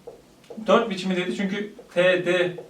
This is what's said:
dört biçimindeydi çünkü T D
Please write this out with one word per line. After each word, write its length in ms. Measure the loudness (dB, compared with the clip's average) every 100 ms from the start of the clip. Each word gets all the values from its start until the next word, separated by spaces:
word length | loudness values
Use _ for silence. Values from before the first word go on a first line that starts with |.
| -20 -20 _ _ -18 -8 2
dört 220 | 2 2
biçimindeydi 460 | -4 -2 -2 -2 -2
çünkü 380 | -4 -4 -8 -12 -6
T 320 | 2 4 4 2
D 300 | 0 0 -4